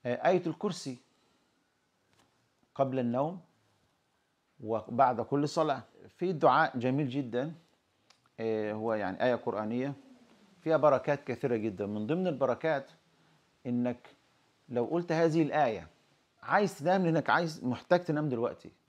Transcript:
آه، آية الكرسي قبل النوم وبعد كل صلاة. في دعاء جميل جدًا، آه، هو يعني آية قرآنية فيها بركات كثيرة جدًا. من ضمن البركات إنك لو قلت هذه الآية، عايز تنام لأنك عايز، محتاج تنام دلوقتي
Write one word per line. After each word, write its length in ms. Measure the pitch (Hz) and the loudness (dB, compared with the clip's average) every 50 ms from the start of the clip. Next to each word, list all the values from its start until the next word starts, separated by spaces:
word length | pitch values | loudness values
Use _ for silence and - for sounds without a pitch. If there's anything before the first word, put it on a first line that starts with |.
| - | -4
آه، 220 | 123 123 - - | -4 -4 0 2
آية 200 | 160 190 175 180 | 2 2 2 0
الكرسي 500 | 165 156 - - 208 170 - - 139 127 - _ _ _ _ _ _ _ _ _ _ _ _ _ _ _ _ _ _ _ _ _ _ _ _ _ _ _ _ _ _ _ _ _ _ _ | -2 -6 -4 -4 -6 -6 -6 -10 -12 -12 -12 _ _ _ _ _ _ _ _ _ _ _ _ _ _ _ _ _ _ _ _ _ _ _ _ _ _ _ _ _ _ _ _ _ _ _
قبل 240 | - 139 131 127 131 | -2 0 0 0 -2
النوم 420 | 123 120 117 127 143 160 190 180 - _ _ _ _ _ _ _ _ _ _ _ _ _ _ _ _ _ _ _ _ _ _ _ | -2 0 0 0 -2 -2 -4 -10 -16 _ _ _ _ _ _ _ _ _ _ _ _ _ _ _ _ _ _ _ _ _ _ _
وبعد 640 | 120 107 113 110 - - 120 120 135 127 127 110 | -6 -4 -4 -4 -4 -4 2 4 4 4 4 0
كل 280 | 113 - 143 143 147 147 | -2 -2 0 0 0 0
صلاة. 340 | - 170 156 151 135 123 110 _ _ - - 104 _ | 0 0 0 0 0 -4 -6 _ _ -20 -20 -20 _
في 160 | _ 180 185 180 | _ -4 -4 -2
دعاء 440 | 139 165 139 127 147 160 - - | 4 4 6 6 6 2 2 0
جميل 320 | - 120 127 131 143 151 127 | -2 -2 0 0 0 -2 -2
جدًا، 440 | 120 143 135 117 110 123 135 160 165 - _ _ _ _ _ _ _ _ _ _ - _ _ _ _ - | -2 -6 -6 -4 -4 -4 -4 -4 -8 -14 _ _ _ _ _ _ _ _ _ _ -20 _ _ _ _ -6
آه، 340 | 113 113 110 110 107 107 107 | -4 -2 -2 -2 -2 -4 -4
هو 200 | 107 110 117 110 | -4 -2 -2 -2
يعني 300 | 107 101 92 95 - 113 | -2 -2 -4 -2 0 2
آية 120 | 127 120 | 2 2
قرآنية 580 | 110 - 120 101 101 107 107 117 123 131 143 139 - - - - _ - _ - _ _ _ _ _ | 0 -2 -4 -4 -4 -4 -4 -4 -4 -4 -4 -6 -10 -16 -20 -20 _ -20 _ -20 _ _ _ _ _
فيها 160 | - 156 160 | -2 0 2
بركات 460 | 147 147 151 139 123 - - 143 143 - | 4 6 6 4 4 2 -2 -2 -2 -2
كثيرة 320 | - 120 - - 131 120 | -8 -6 -4 0 0 0
جدًا. 300 | 113 107 113 95 90 104 | 0 0 -4 -4 -4 -4
من 220 | 98 104 107 107 | -4 -4 -6 -4
ضمن 200 | 110 156 180 185 | -2 -2 -2 0
البركات 640 | 180 147 123 135 127 117 - - 160 151 139 135 - - _ _ _ _ _ _ _ _ _ _ _ _ _ _ | -2 0 0 0 0 0 -2 -2 -2 -2 -2 -6 -12 -20 _ _ _ _ _ _ _ _ _ _ _ _ _ _
إنك 500 | 123 123 123 120 123 120 - - - - _ _ _ _ _ _ _ _ _ _ - | -4 -2 -2 -2 -2 -4 -6 -14 -20 -20 _ _ _ _ _ _ _ _ _ _ -4
لو 160 | 117 120 120 | -2 -2 0
قلت 260 | - 160 175 175 170 | 2 0 -2 0 0
هذه 300 | 160 160 165 165 151 165 | 2 4 4 4 4 4
الآية، 460 | 160 143 - 151 143 120 110 90 82 - _ _ _ _ _ _ _ _ _ _ - | 2 2 2 2 2 2 0 -4 -10 -14 _ _ _ _ _ _ _ _ _ _ -4
عايز 360 | - 147 202 208 175 - - | 0 2 2 2 2 -2 -2
تنام 260 | 139 175 185 196 185 | 0 2 2 4 4
لأنك 240 | 165 160 160 127 - | 2 2 2 2 2
عايز، 340 | 113 160 175 160 156 - - | 2 2 2 -2 -6 -6 -4
محتاج 400 | 123 120 - - _ 180 175 175 | -4 -4 -4 0 _ 2 2 2
تنام 260 | - 151 147 151 147 | 0 -2 0 0 -2
دلوقتي 420 | 123 113 120 110 - - - 95 _ _ _ | 0 0 -2 -2 -4 -8 -16 -20 _ _ _